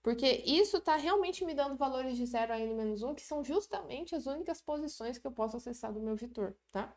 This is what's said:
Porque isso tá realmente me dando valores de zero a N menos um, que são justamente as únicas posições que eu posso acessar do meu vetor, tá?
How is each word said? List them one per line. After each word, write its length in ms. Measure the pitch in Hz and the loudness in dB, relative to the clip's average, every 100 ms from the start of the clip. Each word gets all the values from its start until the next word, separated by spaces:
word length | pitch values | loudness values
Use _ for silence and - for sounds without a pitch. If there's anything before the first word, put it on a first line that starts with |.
Porque 420 | 226 233 262 233 | 0 4 4 4
isso 360 | - 311 403 381 | 4 6 6 4
tá 140 | 330 | 4
realmente 500 | 311 302 403 370 359 | 4 4 4 2 0
me 80 | 349 | -2
dando 240 | 285 277 269 | 0 0 2
valores 400 | 269 262 262 247 | 0 0 0 0
de 80 | |
zero 260 | 247 240 226 | 0 0 0
a 80 | 226 | 0
N 140 | 226 | 0
menos 300 | 220 220 214 | 0 0 -2
um, 100 | 240 | -4
que 80 | 294 | -6
são 220 | - 302 | -4 -4
justamente 720 | 277 349 - 403 - 262 349 | 0 0 0 -8 -6 -8 -6
as 100 | 330 | -4
únicas 360 | 247 294 349 320 | -4 -4 -4 -6
posições 580 | - 294 302 - 226 240 | -4 -4 -4 -6 -8 -6
que 80 | 269 | -8
eu 40 | |
posso 240 | 247 220 | -2 -2
acessar 380 | 240 247 240 220 | -2 -8 -8 -6
do 80 | 214 | -4
meu 140 | 220 | -4
vetor, 420 | 214 240 233 190 - _ | -4 -4 -4 -4 -4 _
tá? 220 | 196 254 | -6 -6